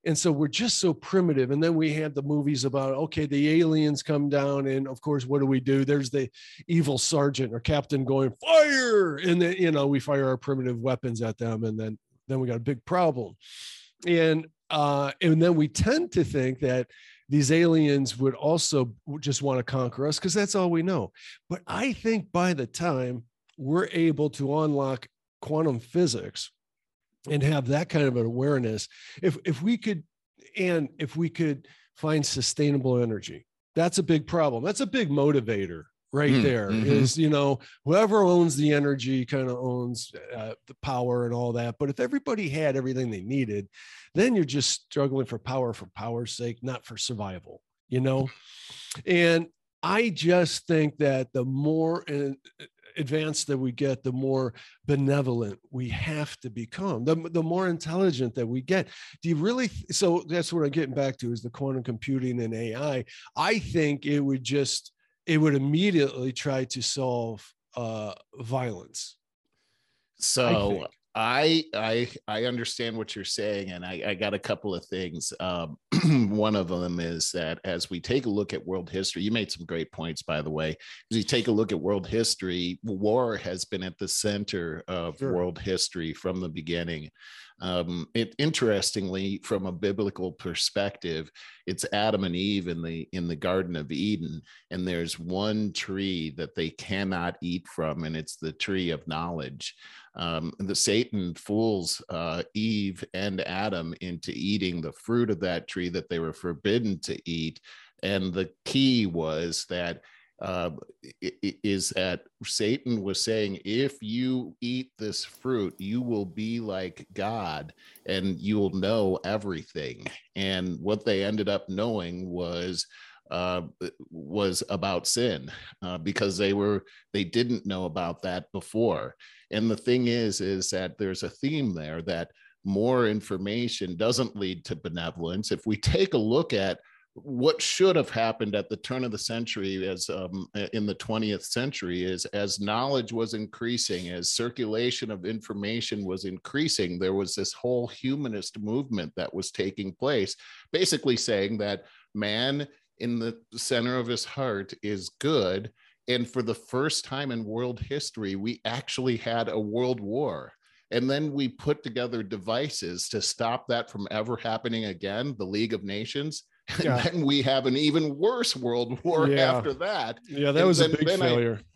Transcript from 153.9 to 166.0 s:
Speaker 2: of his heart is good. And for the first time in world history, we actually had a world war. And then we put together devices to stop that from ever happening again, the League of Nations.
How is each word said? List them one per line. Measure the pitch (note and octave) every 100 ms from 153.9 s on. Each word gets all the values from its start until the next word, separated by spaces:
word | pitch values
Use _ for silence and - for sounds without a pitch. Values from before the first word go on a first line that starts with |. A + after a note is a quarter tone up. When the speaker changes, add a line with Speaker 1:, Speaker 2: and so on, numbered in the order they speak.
| B2+
Speaker 2:
of | A#2
his | A#2+
heart | - - C3 G2+ G2 -
is | G#2 G#2 F2+ _
good. | C#3+ D3+ F#2 F#2+ A2 _ _ _ -
And | B2 A#2+
for | B2+
the | A2+
first | A2 - B2+ D3+ -
time | - C3+ C#3
in | A#2
world | G#2 A2+ B2 A#2+
history, | - C#3+ - - G2+
we | G2 A2 A#2
actually | A2+ A#2+ - - B2+ A2+
had | A#2 A#2 A2+
a | G#2+
world | G#2 A2+ B2+ A#2+
war. | G2+ A#2+ C#3+ D2+ B1+ _ _ _ _
And | A#2+ B2+
then | C#3 D3+
we | C#3 C3
put | - D3 D3+
together | - A#2 A#2+ A#2
devices | G2+ G#2+ F#2 A#2 D3 - F2 F2 -
to | G#2+
stop | - - A#2 B2 -
that | A#2+ A#2
from | G#2+ G2
ever | G#2+ A2 A2+
happening | A#2 A2+ A#2+ A2+
again, | G#2+ F2 G2 G#2 C#3 A2+
the |
League | F#2 G#2 A2+
of | G#2+
Nations. | G2 G#2